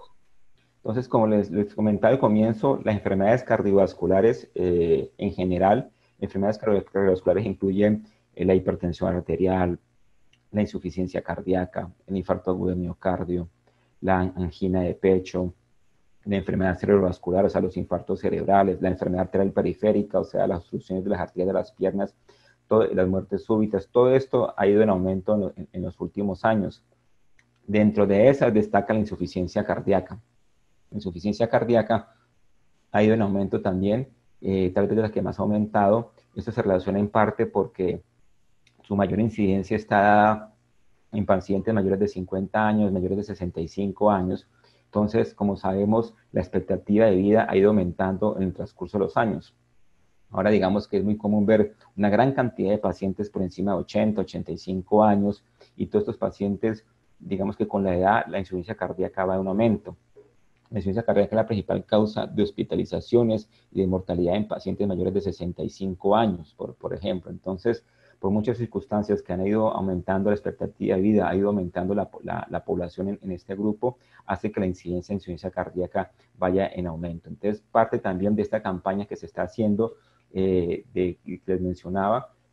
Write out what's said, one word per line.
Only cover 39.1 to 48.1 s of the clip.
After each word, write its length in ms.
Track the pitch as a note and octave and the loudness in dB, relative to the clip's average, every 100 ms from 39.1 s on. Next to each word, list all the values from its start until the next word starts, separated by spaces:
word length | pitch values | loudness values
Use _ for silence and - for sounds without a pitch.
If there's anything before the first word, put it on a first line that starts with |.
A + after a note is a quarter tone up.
| F#2 | 2
incidencia 540 | A2+ A2 G2+ G2 F#2 | 0 0 2 2 0
está 800 | G#2+ - G#2 G2+ G#2 G#2+ G#2+ - _ _ _ _ _ _ | -4 0 4 6 6 6 2 -4 _ _ _ _ _ _
en 120 | G#2+ | -4
pacientes 480 | G2 F#2+ - G2 G2+ | 0 0 0 -2 0
mayores 260 | A2 F#2+ F#2+ | 0 0 0
de 100 | G#2 | -2
cincuenta 600 | F#2 F2+ F#2+ G2 G#2+ G#2+ | -4 -6 -6 -4 0 2
años, 240 | G#2+ G#2 | 2 2
mayores 240 | F#2 F2+ G2 | 0 -2 -4
de 80 | |
sesenta 380 | G2+ G2 F2+ D#2+ | -6 -8 -8 -6
y 60 | E2 | -8
cinco 420 | - G2+ F#2+ G#2 | -6 -6 0 2
años. 360 | G2 F2+ F#2+ - _ _ _ _ | 2 0 -4 -10 _ _ _ _
Entonces, 480 | G#2 G#2+ A2+ G#2+ | -2 0 0 -2
como 200 | - G2+ | -2 -4
sabemos, 640 | G2 G2 F#2+ G2+ A2+ A2+ - _ | -2 -2 0 2 2 0 -8 _
la 80 | - | -6
expectativa 680 | D#2+ F#2+ - F2+ - G#2 A2+ | -4 -4 -2 -4 0 4 6
de 80 | |
vida 320 | F#2 G2 A2 - | 4 4 4 4
ha 80 | F#2+ | 4
ido 120 | G2+ | 4
aumentando 680 | G#2+ F2 - F#2+ | 4 0 -2 -2